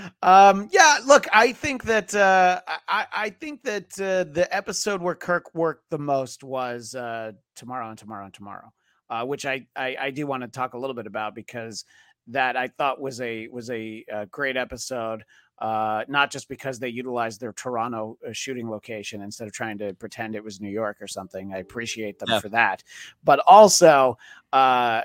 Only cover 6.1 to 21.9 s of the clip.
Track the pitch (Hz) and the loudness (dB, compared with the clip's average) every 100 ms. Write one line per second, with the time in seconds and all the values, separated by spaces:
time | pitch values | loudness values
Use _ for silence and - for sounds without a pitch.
6.1 | 135 127 - 135 131 123 120 113 127 120 | -2 -2 -10 -10 -6 -6 -8 -10 -12 -10
7.1 | 113 110 101 _ - 120 127 113 113 104 | -8 -10 -14 _ -20 -14 -12 -12 -14 -16
8.1 | 104 98 - 101 98 113 _ _ _ _ | -14 -14 -18 -18 -18 -20 _ _ _ _
9.1 | 117 123 143 143 131 117 - 131 131 139 | -8 -6 -6 -6 -8 -8 -8 -8 -6 -8
10.1 | 135 147 131 120 127 127 120 135 120 107 | -6 -6 -6 -8 -8 -8 -6 -10 -10 -10
11.1 | 104 107 107 - 120 113 107 - _ _ | -8 -8 -10 -14 -14 -12 -14 -18 _ _
12.1 | _ - 131 127 123 127 - 143 131 135 | _ -8 -2 -2 -2 -4 -2 -4 -2 -6
13.1 | 120 120 113 113 123 117 117 110 110 - | -8 -8 -8 -10 -12 -10 -8 -8 -12 -12
14.1 | 107 101 - 135 127 123 123 - 127 113 | -10 -10 -6 -4 -4 -6 -8 -10 -8 -6
15.1 | 110 - _ _ _ 110 110 110 107 117 | -8 -12 _ _ _ -6 -2 -2 -4 -2
16.1 | 143 139 139 - 127 139 120 123 117 127 | 0 0 -2 -12 -10 -8 -8 -8 -8 -6
17.1 | 120 113 104 120 - 131 120 117 113 110 | -4 -4 -6 -12 -10 -8 -4 -4 -6 -8
18.1 | 117 - 110 - 123 113 107 - 107 101 | -12 -14 -12 -10 -8 -8 -10 -10 -12 -12
19.1 | 104 101 - 107 - 113 104 104 92 107 | -12 -14 -14 -14 -10 -10 -8 -10 -10 -14
20.1 | - 110 104 107 98 101 101 107 104 101 | -12 -10 -10 -12 -12 -10 -6 -6 -8 -12
21.1 | 101 92 95 98 95 92 120 113 | -14 -12 -14 -12 -12 -12 -10 -10